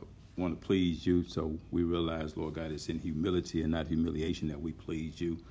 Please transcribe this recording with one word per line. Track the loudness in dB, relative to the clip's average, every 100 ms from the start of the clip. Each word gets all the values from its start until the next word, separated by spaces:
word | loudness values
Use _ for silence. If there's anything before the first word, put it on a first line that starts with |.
| -14 -18 -12 -4
want | -2 -2
to | 2
please | 4 4 2 4
you. | 4
So | 4 -2 -2 -4 -2
we | 2
realize, | 2 2 0 0 -4 -4
Lord | -4 -4
God, | -4
it's | -6 -4
in | -4
humility | -2 0 2 2 2 0
and | 2
not | 2 2
humiliation | 2 2 2 0 0 -2
that | -2
we | -6
please | -6 -6 -4 -4 -2
you. | -2 -2 -8